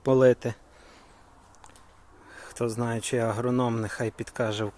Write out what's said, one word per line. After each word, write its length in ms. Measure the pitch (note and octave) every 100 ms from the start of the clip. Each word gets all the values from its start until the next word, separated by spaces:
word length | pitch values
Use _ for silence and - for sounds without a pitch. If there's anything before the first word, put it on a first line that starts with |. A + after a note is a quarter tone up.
полити. 500 | C3+ C3 B2+ A#2+ A#2+ - - - - - - - - - - - - - - - - - - - -
Хто 200 | - A#2+
знає, 320 | A2 A#2+ A#2
чи 160 | - B2
агроном, 640 | A2+ G#2 B2 B2 B2 A2+
нехай 300 | G#2+ - A2+
підкаже 520 | - A2+ - A2+ G#2
в-, 80 | G#2